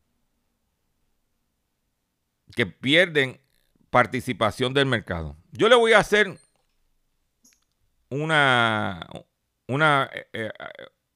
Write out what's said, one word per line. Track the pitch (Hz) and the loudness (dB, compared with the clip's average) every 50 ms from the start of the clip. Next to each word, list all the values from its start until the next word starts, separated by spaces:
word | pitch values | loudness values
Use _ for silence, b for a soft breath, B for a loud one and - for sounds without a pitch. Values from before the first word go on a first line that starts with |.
| _ _ _ _ _ _ _ _ _ _ _ _ _ _ _ _ _ _ _ _ _ _ _ _ _ _ _ _ _ _ _ _ _ _ _ _ _ _ _ _ _ _ _ _ _ _ _ _ _ - 98 | _ _ _ _ _ _ _ _ _ _ _ _ _ _ _ _ _ _ _ _ _ _ _ _ _ _ _ _ _ _ _ _ _ _ _ _ _ _ _ _ _ _ _ _ _ _ _ _ _ -10 -6
que | - 117 | -6 -6
pierden | 92 - _ - 127 147 165 185 180 156 147 135 131 113 - _ _ _ _ _ _ _ _ _ _ | -6 -6 _ -2 2 4 4 4 2 2 0 -2 -2 -4 -12 _ _ _ _ _ _ _ _ _ _
participación | - 123 120 101 113 127 110 - 120 87 117 107 101 - 127 127 135 | 2 2 2 2 0 -6 -6 -6 -4 -2 -2 -2 -2 -2 -4 -2 -2
del | 143 139 | -2 -2
mercado. | 139 127 110 90 - 95 82 80 76 73 - _ _ - | 0 -2 -4 -4 -6 -8 -8 -8 -10 -12 -16 _ _ -4
Yo | 113 175 220 | 0 2 4
le | 247 | 4
voy | 240 233 226 220 | 6 6 6 4
a | 208 | 4
hacer | 170 - 208 208 214 196 135 - _ _ _ _ _ _ _ _ _ _ _ _ _ _ _ _ _ _ _ _ _ _ _ _ _ _ _ _ _ _ _ _ _ - | 2 2 2 0 0 0 -4 -14 _ _ _ _ _ _ _ _ _ _ _ _ _ _ _ _ _ _ _ _ _ _ _ _ _ _ _ _ _ _ _ _ _ -10
una, | - 139 151 160 160 151 143 135 127 120 117 113 110 107 104 101 95 85 82 - - - - _ _ _ _ _ _ _ _ | -8 -6 -4 0 2 2 4 4 4 2 2 2 0 -2 -4 -6 -8 -10 -14 -14 -16 -18 -18 _ _ _ _ _ _ _ _
una, | - 120 143 160 156 147 139 135 - - | -6 -2 0 2 2 2 2 0 -2 -6
eh, | - - _ - | -12 -16 _ -12
eh, | 113 110 107 - - - - - - - - _ _ _ _ _ | -10 -10 -10 -10 -12 -16 -18 -16 -18 -20 -20 _ _ _ _ _